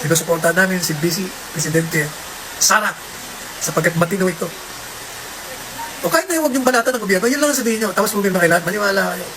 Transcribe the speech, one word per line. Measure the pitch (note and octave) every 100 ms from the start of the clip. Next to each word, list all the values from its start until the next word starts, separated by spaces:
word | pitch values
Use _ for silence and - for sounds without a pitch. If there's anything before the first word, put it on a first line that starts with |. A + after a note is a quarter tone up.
Sinusuportahan | D3 D#3+ - E3 E3+ F3
namin | F#3+ F#3
si | F3 D3+
Vice | E3+ E3+ F#3 - - D#3+
Presidente | D3+ D#3 E3 E3 D3+ - - - - -
Sara | - A3 G#3 - - - - - - -
sapagkat | - D#3+ E3 E3
matino | E3+ G3 F#3
ito." | E3+ E3 - - - - - - - - - - - - - - -
O | C4
kahit | E4 F#4+
na | E4
huwag | D4+
yung | C4 B3+
banatan | B3 A#3 B3+
ng |
gobyerno, | G3 F#3 A#3
yun | C#4+
lang | D4 C4
ang |
sabihin | A#3 A3 G#3+
nyo. | -
Tapos | G#3
pumirma | G#3 G3 F3+
kayo | E3+
lahat, | E3+ E3+
maniwala | G#3 G3+ G3 F3+ F3+
kayo. | F3